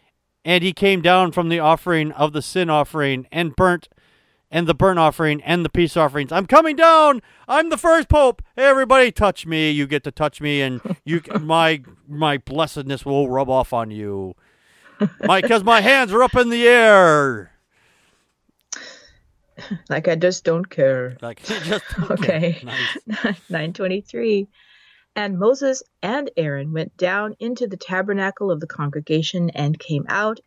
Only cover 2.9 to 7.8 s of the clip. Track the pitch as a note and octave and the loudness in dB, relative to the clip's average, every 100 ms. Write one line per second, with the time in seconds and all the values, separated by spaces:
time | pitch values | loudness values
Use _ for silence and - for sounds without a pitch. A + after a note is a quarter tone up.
2.9 | D#3 C#3 C3 B2+ D#3+ E3+ - F#3 F3 - | -2 -2 -4 -6 -6 -4 2 2 2 -4
3.9 | _ _ _ _ _ _ D#3+ E3 D3+ F#3+ | _ _ _ _ _ _ -4 -4 0 0
4.9 | F3+ D#3+ C#3+ D#3 D3 C#3+ F3 D#3+ - E3 | 2 0 0 -2 -4 -4 -4 -2 -2 -2
5.9 | F3 D3+ C#3+ C3 E3 F#3+ C#4+ D#4+ D4 E4 | 0 -2 -2 -4 -4 4 4 4 4 6
6.9 | D#4+ D4+ B3+ - _ - C#4 E4 D4+ | 6 6 2 -6 _ -2 -2 0 0